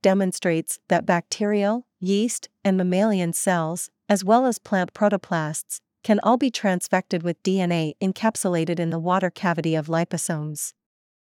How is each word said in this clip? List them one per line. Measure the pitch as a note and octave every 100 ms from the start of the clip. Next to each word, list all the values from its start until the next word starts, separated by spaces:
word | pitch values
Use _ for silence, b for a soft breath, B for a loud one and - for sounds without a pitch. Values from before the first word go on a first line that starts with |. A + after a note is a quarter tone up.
demonstrates | G3 G3 F#3 - F#3 E3 - - -
that | E3+ D#3+
bacterial, | F3 - - G#3 G#3 G3+ A#3 - _
yeast, | F#3 G3+ A#3 - - _ G3
and | F#3
mammalian | F3+ F3+ A3 G3 E3+
cells, | - - F3 D#3+ F3 - _ -
as | G3+ F#3+
well | A#3 C4
as | A3+
plant | - G3 F3+
protoplasts, | - G#3 G3 - E3 D#3 D#3 - - - _
can | - G#3
all | G#3 B3
be | C4+
transfected | - G3+ F3+ - F#3 - F3+
with | E3+ E3+
D | - F#3+
N | F3
A | E3+ D#3 -
encapsulated | F#3+ - A3+ - F#3+ E3+ D#3+ E3+
in | E3
the | E3
water | E3+ F#3 F#3
cavity | - F#3+ E3+ D#3+ D#3+
of | D3+
liposomes. | E3 F3 E3+ - D#3+ D3+ D3 - - _ _ _ _